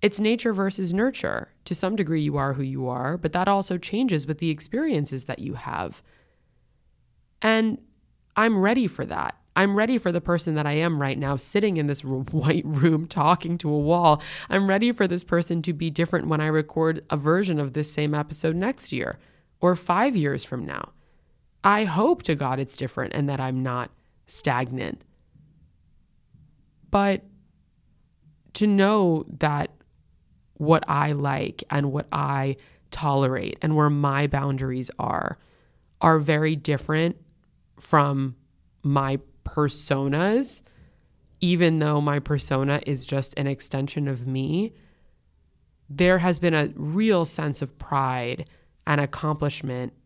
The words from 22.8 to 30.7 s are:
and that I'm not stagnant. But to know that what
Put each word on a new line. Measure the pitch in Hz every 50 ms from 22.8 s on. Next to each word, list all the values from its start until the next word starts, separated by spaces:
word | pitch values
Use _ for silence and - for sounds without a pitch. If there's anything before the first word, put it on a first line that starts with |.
| - 127 - - 127 - -
and | - 143 143
that | 139 135
I'm | 131 131 131 131 131
not | 131 123 123 123 127 _ _ _ _ _ _ _ _
stagnant. | - - - 151 131 123 131 123 127 131 120 80 - - - _ _ _ _ _ _ - - _ _ _ _ _ _ _ _ _ _ _ _ _ _ _ _ _ _ - - _ _ _ _ _ _ _ _ -
But | - 101 101 101 98 - - - - - _ _ _ _ _ _ _ _ _ _ _ _ _ _ _ _ _ - _ _ _ _ _
to | - 208 208
know | 202 196 196 196 214 214 196 175 165 160 - - - 147
that | - 151 147 143 - - - _ _ _ _ _ _ _ _ _ _ _ _ _ _ _ _
what | - 151 147